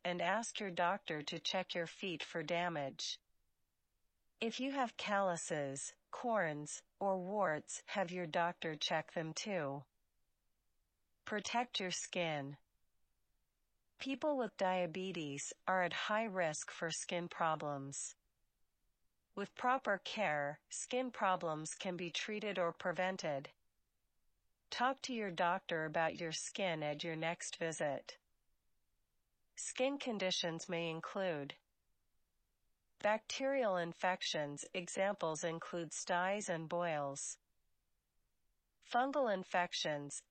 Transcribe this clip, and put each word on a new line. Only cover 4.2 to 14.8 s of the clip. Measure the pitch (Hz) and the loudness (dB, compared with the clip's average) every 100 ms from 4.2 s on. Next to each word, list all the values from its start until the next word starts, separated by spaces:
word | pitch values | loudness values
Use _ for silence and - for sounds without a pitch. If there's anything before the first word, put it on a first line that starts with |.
| _ - | _ -4
If | 226 233 | -2 0
you | 269 | 0
have | 277 233 - | 0 0 -2
calluses, | - 202 190 165 - 156 139 139 - - _ | 0 4 4 2 0 -2 -2 -4 -8 -10 _
corns, | - 247 220 165 147 151 - - - | -4 0 2 2 0 -6 -10 -12 -2
or | 196 190 | 2 2
warts, | 180 208 180 151 - - - | 2 2 2 2 -2 -10 -4
have | 208 175 | 0 0
your | 180 175 | -2 0
doctor | 175 170 170 165 151 | 2 2 0 -4 -2
check | - 160 - | 0 0 0
them | 180 160 | -4 -4
too. | 156 220 185 139 143 - _ _ _ _ _ _ _ _ _ _ _ _ _ - | -4 -2 -2 -2 -4 -10 _ _ _ _ _ _ _ _ _ _ _ _ _ -4
Protect | 208 - 233 247 - | -4 0 0 0 -2
your | 185 | -2
skin. | - - 185 165 147 139 143 _ _ _ _ _ _ _ _ _ _ _ _ _ - | -2 -2 0 0 0 -2 -8 _ _ _ _ _ _ _ _ _ _ _ _ _ -8
People | 269 269 311 277 | -4 0 2 4
with | 220 - | 2 2
diabetes | 185 185 | 2 4